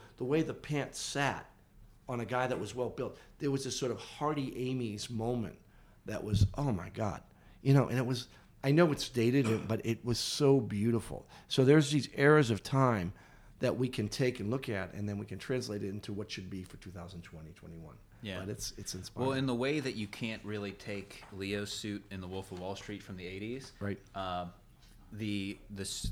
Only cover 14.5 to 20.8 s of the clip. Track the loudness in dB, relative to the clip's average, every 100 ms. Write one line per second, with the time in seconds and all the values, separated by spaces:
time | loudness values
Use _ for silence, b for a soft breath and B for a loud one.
14.5 | -2 -2 -4 -4 -4 -4 -4 -6 -8 -2
15.5 | -2 -2 -4 -4 -6 -6 -6 -6 -8 -8
16.5 | -8 -10 -14 -14 -12 -12 -12 -14 -14 -16
17.5 | -16 -16 -14 -14 -18 -20 -12 -8 -6 -6
18.5 | -6 -8 -10 -10 -10 -10 -4 -2 0 0
19.5 | 0 0 0 -2 -4 -6 -6 -6 -6 -6
20.5 | -4 -6 -8